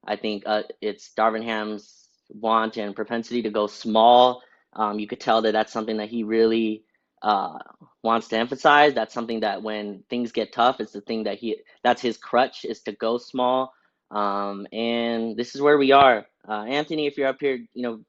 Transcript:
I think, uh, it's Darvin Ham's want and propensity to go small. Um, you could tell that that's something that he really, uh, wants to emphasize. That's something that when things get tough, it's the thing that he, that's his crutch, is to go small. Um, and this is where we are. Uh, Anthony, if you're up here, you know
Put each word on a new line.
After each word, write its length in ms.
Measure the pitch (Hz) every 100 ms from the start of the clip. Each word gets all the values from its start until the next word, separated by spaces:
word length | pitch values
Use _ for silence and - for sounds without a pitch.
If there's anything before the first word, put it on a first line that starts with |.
| -
I 80 |
think, 300 | 107 113 104 101
uh, 160 | 107 - -
it's 300 | 104 98 - -
Darvin 260 | 110 110
Ham's 640 | 113 110 107 107 - _ _ _ _
want 460 | 104 110 110 110 113
and 180 | 104
propensity 480 | 101 107 117 113 123
to 80 | 110
go 160 | 107 104
small. 760 | - 117 110 117 123 123 123 _ _ _ -
Um, 200 | 107 104
you 80 | 104
could 140 | -
tell 200 | - 113
that 120 | 110
that's 200 | 107 107
something 240 | 117 110 110
that 140 | 107
he 120 | 117
really, 640 | 107 113 113 113 110 107 _ _ _ _
uh, 360 | - 101 - - - _ - _
wants 260 | 113 113 -
to 80 | 110
emphasize. 560 | 120 135 160 147 147
That's 220 | 127 110
something 260 | - 117 113
that 220 | 107 98
when 420 | 107 107 104 98 _
things 220 | 123 117
get 200 | - 107
tough, 280 | - 120 127
it's 120 | 107
the 80 | 104
thing 240 | - 113
that 140 | 107 98
he, 180 | 117 107 - _
that's 200 | 120 123
his 160 | 123 110
crutch, 480 | - 120 131 - -
is 160 | -
to 100 | -
go 240 | 104 113 120
small. 560 | - 131 123 127 131 _ _ _ _
Um, 560 | 104 101 101 101 98 98
and 600 | 107 117 117 117 117 113
this 200 | 107 120
is 80 | 135
where 160 | 143 147
we 140 | 135
are. 340 | 135 139 113 - _ 104
Uh, 180 | 107
Anthony, 420 | 107 139 151 160 147
if 100 | 143
you're 120 | 135
up 120 | 131
here, 180 | 143 131 117
you 100 | 120
know 180 | 123 113